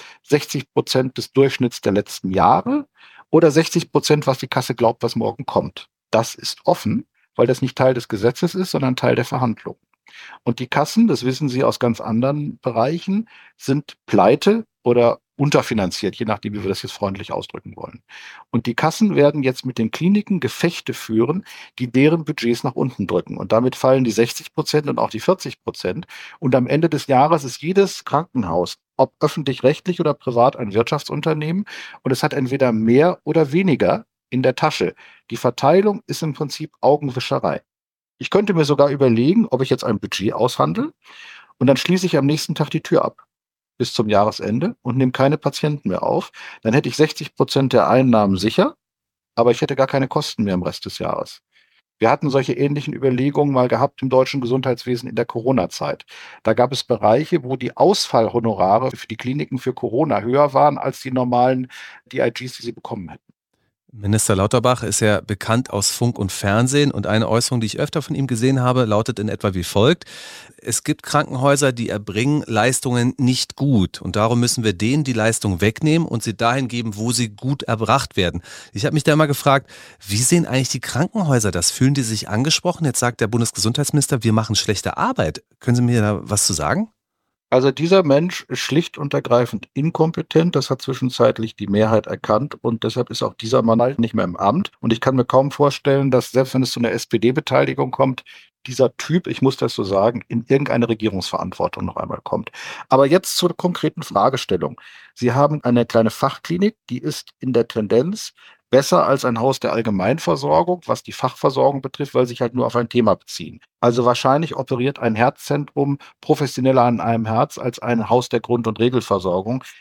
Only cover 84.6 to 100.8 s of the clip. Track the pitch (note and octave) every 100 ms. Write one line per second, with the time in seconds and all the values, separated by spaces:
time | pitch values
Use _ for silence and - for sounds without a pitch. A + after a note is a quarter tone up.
84.6 | - G2+ - - G#3+ B3+ E2+ - _ _
85.6 | - B2 B2 A#2+ G#2+ G2+ - G#2 - E2+
86.6 | D2 C#3+ A3 _ _ _ _ _ _ B2+
87.6 | C#3 C3+ E3 F#3+ D#3+ C#3 F3 - - B2+
88.6 | - C#3 E3+ - D3 C#3+ B2 A#2+ A#2+ G#2
89.6 | - - D#3 - D#3+ E3 - D#3 E3+ D3+
90.6 | B2+ C3 - C3 C3 - A#2 A#2 G#2+ -
91.6 | G2+ G2+ A2 A2 - F#2+ - G#2+ C#3+ -
92.6 | B2 A2+ A2+ B2 A#2+ - A2+ - A2 B2+
93.6 | A2+ A2+ A#2 G#2 A2+ G#2+ F#2+ F2 G2 D3+
94.6 | G3+ _ - A2+ - C3 - C3 C#3+ -
95.6 | C#3+ - C#3+ C#3 C#3 B2 - B2 C3 C3+
96.6 | B2+ - A#2 G#2 - A2+ A2+ C#3+ - C3
97.6 | C#3 C3+ C3 - C3+ B2+ - - _ _
98.6 | - B2+ B2+ - - E3+ - - C3 -
99.6 | B2 - G2+ G2 G#2+ A#2+ - A#2+ A2+ C#3
100.6 | D3 B2